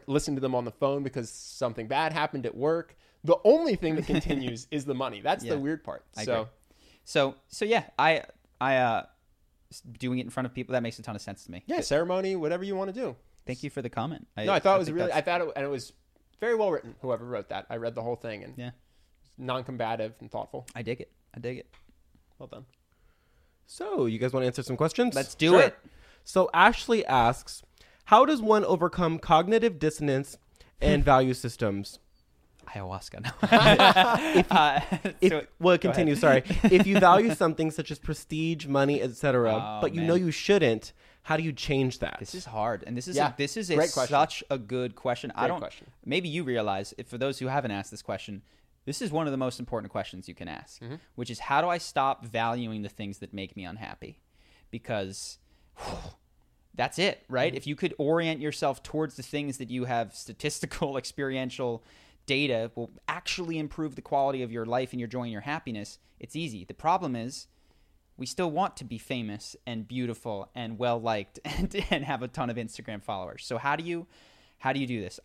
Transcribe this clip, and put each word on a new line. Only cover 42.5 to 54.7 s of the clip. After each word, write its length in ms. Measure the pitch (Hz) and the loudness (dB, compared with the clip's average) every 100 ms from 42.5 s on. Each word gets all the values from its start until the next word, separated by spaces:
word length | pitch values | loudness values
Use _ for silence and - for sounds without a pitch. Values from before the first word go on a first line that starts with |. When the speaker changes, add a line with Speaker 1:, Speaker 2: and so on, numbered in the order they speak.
| 110 110 107 - | -4 -2 -4 -6
Speaker 2:
and 100 | 120 | -8
this 120 | 175 | -4
is 80 | 170 | 0
Speaker 1:
Yeah. 180 | 147 | 0
Speaker 2:
a, 40 | 123 | 0
this 200 | 143 220 | -4 -4
is 120 | 185 | 0
a, 40 | 151 | 2
Speaker 1:
Great 160 | 165 | 2
question. 220 | 143 123 | 0 2
Speaker 2:
such 300 | 139 156 - - | 4 2 0 -6
a 80 | 135 | -6
good 380 | 104 127 123 - | -4 -4 -4 -4
question. 360 | 127 120 127 - | -4 -4 -4 -2
I 60 | |
Speaker 1:
Great 60 | 131 | -2
Speaker 2:
don't, 100 | 175 | -2
Speaker 1:
question. 280 | - - - _ - | -8 -14 -20 _ -4
Speaker 2:
maybe 240 | 160 180 | -2 -2
you 140 | 156 | -4
realize, 500 | 139 120 104 98 101 - | -2 -2 0 -2 -6 -12
if, 100 | 120 | -12
for 100 | 120 | -6
those 220 | 139 135 | -4 -4
who 80 | 131 | -4
haven't 240 | 139 127 | -2 -2
asked 200 | 98 98 | -4 -8
this 100 | 104 | -12
question, 380 | - 98 - 98 - _ _ _ - | -10 -10 -10 -14 -16 _ _ _ -10
this 160 | 147 | -6
is 100 | 220 | -4
one 160 | 156 156 | -2 -2
of 40 | |
the 60 | 135 | -2
most 220 | 127 123 | -4 -6
important 320 | 120 113 104 | -6 -8 -6
questions 360 | 107 95 92 95 | -8 -8 -10 -16
you 60 | 85 | -14
can 120 | 85 | -12
ask, 340 | 76 - - | -14 -16 -18
Speaker 1:
Mm-hmm. 140 | 117 151 _ - | -16 -16 _ -10
Speaker 2:
which 140 | 120 | -10
is, 100 | 113 | -8
"How 220 | - 139 | 0 2
do 60 | 175 | 2
I 100 | 175 | 0
stop 440 | - - 135 131 117 | -2 0 0 0 -4
valuing 580 | 113 113 120 117 110 | -2 0 -2 -4 -8
the 60 | 101 | -10
things 280 | - 101 98 | -10 -12 -12
that 140 | 98 | -12
make 220 | 101 95 - | -10 -10 -12
me 80 | 90 | -14
unhappy?" 540 | 104 110 - - - _ _ _ _ | -12 -14 -14 -16 -18 _ _ _ _
Because, 720 | _ | _